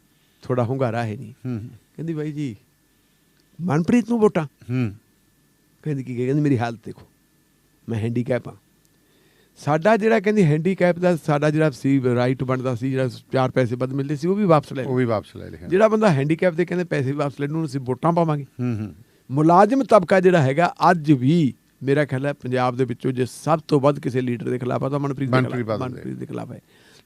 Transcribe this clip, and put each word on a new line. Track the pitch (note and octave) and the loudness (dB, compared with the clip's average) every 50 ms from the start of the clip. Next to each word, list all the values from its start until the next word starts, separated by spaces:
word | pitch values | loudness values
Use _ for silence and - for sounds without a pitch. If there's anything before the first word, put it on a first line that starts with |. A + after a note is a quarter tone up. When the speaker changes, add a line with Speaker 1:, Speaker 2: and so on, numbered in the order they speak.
| _ _ _ _ _ _ _ _ | _ _ _ _ _ _ _ _
Speaker 1:
ਥੋੜਾ | - - B2+ B2 A#2+ | -6 -4 -2 0 0
ਹੁੰਗਾਰਾ | G#2+ C3+ C3+ C3+ A#2 G#2+ A#2 A#2 | 0 -2 -2 -2 -2 -2 -4 -4
ਹੈ | A2+ G#2+ | -4 -6
ਨਹੀਂ।" | A#2+ A#2+ G#2+ | -8 -12 -16
Speaker 2:
ਹੂੰ, | B2+ _ - B2+ B2 | -16 _ -10 -8 -8
ਹੂੰ। | G#2+ G#2 B2 - - _ _ _ | -8 -10 -12 -16 -20 _ _ _
Speaker 1:
ਕਹਿੰਦੀ, | - D3+ E3 E3 | -12 -10 -8 -6
"ਬਾਈ | D3+ D3+ D#3 | -6 -6 -8
ਜੀ | D3 D3 D3 C3 G#2 - _ _ _ _ _ _ _ _ _ _ _ _ _ _ _ _ _ _ _ - | -6 -6 -8 -8 -8 -12 _ _ _ _ _ _ _ _ _ _ _ _ _ _ _ _ _ _ _ -8
ਮਨਪ੍ਰੀਤ | E3 F3+ C#3 D#3+ F3 - A#3+ A#3+ - A3 | -4 0 0 0 2 2 2 2 2 0
ਨੂੰ | A#3+ A#3 | 0 2
ਵੋਟਾਂ?" | G#3+ G#3 - F3+ D#3 C#3 _ _ - - | 2 2 2 0 -4 -6 _ _ -8 -4
Speaker 2:
ਹੂੰ। | B2 B2+ B2 G#2+ G2 - _ _ _ _ _ _ _ _ _ _ _ _ _ _ _ _ - | -2 -2 -2 -2 -6 -10 _ _ _ _ _ _ _ _ _ _ _ _ _ _ _ _ -8
Speaker 1:
ਕਹਿੰਦੀ, | D#3 D3 C#3 B2 | -6 -6 -6 -6
"ਕੀ?" | B2 B2+ A#2 B2+ | -8 -6 -4 -2
ਕਹਿੰਦੀ, | B2+ C#3 D3+ | 0 0 2
"ਮੇਰੀ | D3 C#3+ C#3 | 2 2 2
ਹਾਲਤ | G#2+ A#2+ A#2 A2 G2+ - | 0 0 -4 -6 -10 -14
ਦੇਖੋ, | - - - - _ _ _ _ _ _ _ _ _ _ _ _ _ _ _ _ - | -16 -18 -18 -20 _ _ _ _ _ _ _ _ _ _ _ _ _ _ _ _ -6
ਮੈਂ | A#2 G#2+ | -4 -4
ਹੈਂਡੀਕੈਪ | G#2+ A#2 A#2+ B2 A#2 B2+ B2 A#2+ - | -2 -2 -2 -2 -2 -2 -2 -4 -4
ਹਾਂ।" | - - - _ _ _ _ _ _ _ _ _ _ _ _ _ _ _ _ _ _ _ | -8 -18 -20 _ _ _ _ _ _ _ _ _ _ _ _ _ _ _ _ _ _ _
ਸਾਡਾ | - - C#3+ D3+ D#3+ D#3+ G#3 A3+ | -8 -2 -2 0 2 4 2 2
ਜਿਹੜਾ | G#3 G#3 A3 A3+ A3 | 4 4 2 2 2
ਕਹਿੰਦੀ | F#3 G#3 G#3+ G#3+ F#3 | 2 2 2 4 4
ਹੈਂਡੀਕੈਪ | D3 D3+ D#3 D#3+ F#3 F#3+ - F3+ F3+ E3+ F3 | 4 4 2 0 0 0 2 2 2 2 2
ਦਾ | F3+ F3+ F3+ D3+ - | 2 0 0 0 0
ਸਾਡਾ | - D3+ D3 D3 D3+ | 0 0 2 2 2
ਜਿਹੜਾ | D3 D#3 D#3 D#3 | 2 2 2 0
ਸੀ | B2+ - - C3+ C#3 C3+ B2 B2+ A#2+ | 0 0 0 2 2 2 2 2 2
ਰਾਈਟ | A#2+ B2 B2+ C3 B2+ C3+ | 2 2 0 0 -2 -2
ਬਣਦਾ | B2+ C3 B2+ B2 C3 B2 | -2 -2 -2 -2 -4 -4
ਸੀ, | A2 C3 C3+ | -4 -4 -2
ਜਿਹੜਾ | C3+ C3 C3 B2+ A2 A2+ - _ | -2 -2 -2 -2 -4 -8 -8 _
ਚਾਰ | - C3 C3 B2+ | 0 0 0 0
ਪੈਸੇ | - C#3 B2+ G#2+ B2 | 2 0 0 0 -2
ਵੱਧ | B2 C3 C3 C3 | -4 -4 -4 -4
ਮਿਲਦੇ | C#3+ C3+ C#3 D3+ | -4 -4 -4 -6
ਸੀ, | C3+ D3 | -4 -2
ਉਹ | F3 G3 | -2 0
ਵੀ | G#3 G#3+ | 2 4
ਵਾਪਸ | F3+ D#3+ D3 C#3+ - C#3 | 4 4 4 2 -2 -6
ਲੈ | C3+ B2 | -6 -4
ਲਏ। | C#3 | -2
Speaker 2:
ਉਹ | B2+ | 0
ਵੀ | B2+ B2+ | 0 2
ਵਾਪਸ | A#2 A2+ G2+ F#2+ - - | 2 0 -2 -4 -6 -14
ਲੈ | F#2 F#2 F2+ | -16 -16 -16
ਲਏ, | F2+ E2 | -16 -14
ਹਾਂ। | F2+ - | -6 0
Speaker 1:
ਜਿਹੜਾ | E3 F#3+ A3 | 2 4 4
ਬੰਦਾ | A3 G#3+ A3 G#3+ G#3 | 4 4 4 4 4
ਹੈਂਡੀਕੈਪ | D3+ C3+ C#3 D3 E3 E3 F#3 F#3 D#3+ | 4 2 2 0 0 0 0 0 0
ਦੇ | D#3+ F3+ | 0 -2
ਕਹਿੰਦੇ | E3 F3 F3+ F3+ | -2 -2 -4 -4
ਪੈਸੇ | E3+ D#3 D3+ B2+ | -2 -2 -2 -2
ਵੀ | C3 C#3+ | -2 -2
ਵਾਪਸ | D3 D3 C#3+ - - | -2 -4 -4 -4 -6
ਲੈ | C#3+ | -6
ਲਏ, | C#3+ D3+ | -6 -4
ਉਹਨੂੰ | E3 D#3+ | -4 -4
ਅਸੀਂ | C#3+ B2+ C#3 | -4 -6 -6
ਵੋਟਾਂ | B2+ A#2+ B2+ A#2+ - D#3+ E3+ | -4 -6 -4 -2 0 0 2
ਪਾਵਾਂਗੇ। | F3 E3+ D#3+ D3+ D3 C3+ - _ - | 2 0 0 -2 -4 -6 -10 _ -6
Speaker 2:
ਹੂੰ, | B2 B2 A#2 G#2 | -4 -4 -4 -4
ਹੂੰ। | G#2+ G2 E2 F2+ - _ _ _ _ - | -6 -8 -12 -16 -20 _ _ _ _ -6
Speaker 1:
ਮੁਲਾਜ਼ਮ | B2+ D3 D3+ E3 E3+ F#3 G#3 G#3 C4 C4+ B3+ | -2 2 4 6 6 6 6 4 4 0 2
ਤਬਕਾ | - A#3 G#3 F3 - G3 F#3+ | 4 4 4 4 4 2 4
ਜਿਹੜਾ | F3+ F#3 F3+ E3+ | 4 6 4 4
ਹੈਗਾ | C3+ C3 C3+ D3+ E3+ F3 - - D3 E3 | 4 2 2 2 0 0 0 2 4 4
ਅੱਜ | F#3 E3 D3 D3+ | 4 4 4 2
ਵੀ | D3+ B2 B2 C3 E3 F3 D#3 A#2+ - _ _ _ _ - C3 | 4 4 4 4 4 4 2 2 -2 _ _ _ _ -6 -2
ਮੇਰਾ | C3 C#3 D3 D3 | 0 0 0 0
ਖਿਆਲ | C3+ C3+ B2+ C#3 | -2 -2 -4 -4
ਹੈ | C#3+ C#3+ | -4 -6
ਪੰਜਾਬ | - - B2+ B2+ B2+ B2+ B2+ B2 | -6 -6 -4 -2 0 0 0 0
ਦੇ | B2 C3 | 0 -2
ਵਿੱਚੋਂ | A#2+ B2 - - C3 | -2 -4 -4 -4 -4
ਜੇ | C3 A#2+ B2+ | -2 -2 -4
ਸਭ | A#2+ - - - D3 D#3+ E3 - | -6 -6 -6 -2 -2 -2 -2 0
ਤੋਂ | - D#3 C#3+ | 0 0 2
ਵੱਧ | B2+ D3 C#3+ C#3+ | 2 2 0 0
ਕਿਸੇ | C#3+ C3+ A#2 C3 | -4 -4 -2 -2
ਲੀਡਰ | B2+ B2 A#2+ A2+ A#2+ B2+ | -2 -2 -4 -4 -4 -4
ਦੇ | B2 B2 | -4 -4
ਖਿਲਾਫ | A#2+ B2 B2+ B2 C3 | -4 -4 -4 -4 -4
ਆ | C3+ | -4
ਤਾਂ | C#3+ C#3+ | -4 -4
ਮਨਪ੍ਰੀਤ | C#3+ C#3 C#3 C3 C#3 B2+ | -4 -4 -4 -4 -2 0
ਦੇ | B2 | 0
Speaker 2:
ਮਨਪ੍ਰੀਤ | B2+ B2+ A#2+ B2+ B2+ A#2 | 0 0 0 -4 -4 -4
Speaker 1:
ਖਿਲਾਫ, | A2 G#2+ G2+ | -4 -4 -4
Speaker 2:
ਬਾਦਲ | F#2 - | -6 -8
ਦੇ। | - | -10
Speaker 1:
ਮਨਪ੍ਰੀਤ | E2+ E2 - - | -10 -12 -12 -12
ਦੇ | B2+ B2+ | -12 -12
ਖਿਲਾਫ | A#2+ A#2+ A#2 A2+ A#2 | -10 -10 -10 -12 -12
ਹੈ। | A2+ G2+ - _ _ _ _ _ _ - _ | -16 -18 -20 _ _ _ _ _ _ -20 _